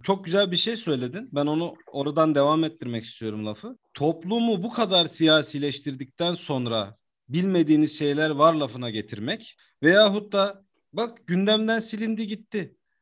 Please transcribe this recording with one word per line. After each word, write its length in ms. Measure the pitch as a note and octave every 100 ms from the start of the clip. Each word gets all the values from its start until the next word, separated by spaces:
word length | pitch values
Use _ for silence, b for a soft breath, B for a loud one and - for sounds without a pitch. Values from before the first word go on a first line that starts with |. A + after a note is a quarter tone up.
çok 220 | - G3 E3
güzel 260 | F#3+ G3+
bir 60 | F3
şey 180 | G#3+ A3+
söyledin. 540 | - C3+ B2 E3+ B2+
Ben 140 | C#3+ D3
onu 280 | D3+ E3+ - -
oradan 480 | C#3 C#3 D3 D#3+ C#3+
devam 280 | C#3+ D#3
ettirmek 420 | D#3 D#3+ B2 A#2 A2+
istiyorum 400 | - A2 G#2+ G#2+
lafı. 320 | G#2+ A3 B3+ _
Toplumu 680 | - D3 E3 F3+ A#3 A#3 G#3+
bu 60 | A#3
kadar 360 | - G#3+ F#3 E3
siyasileştirdikten 1300 | - D#3+ D#3 C#3+ C#3+ C#3+ C#3 - C3 C3+ - F3
sonra 640 | F3 - C3+ B2 A2+ G2 G#2+ _ _ -
bilmediğiniz 680 | D3 F#3+ F#3 D3+ D3+ D3+ -
şeyler 300 | D3 C#3+ D#3
var 240 | C#3+ D#3
lafına 360 | D#3+ C3+ B2 B2
getirmek 680 | G#2+ G2+ G#2 A2+ A3 - - _ -
veyahut 500 | D3 F#3+ G#3+ G3+ G#3
da 300 | G3+ G3+ G3 _ _ _
bak 340 | - A#3 - -
gündemden 520 | F3 G3 G#3+ A3 A3+
silindi 480 | A3+ G#3 A3+ A3 A3
gitti. 480 | G#3+ - G#3+ E3 _ _ _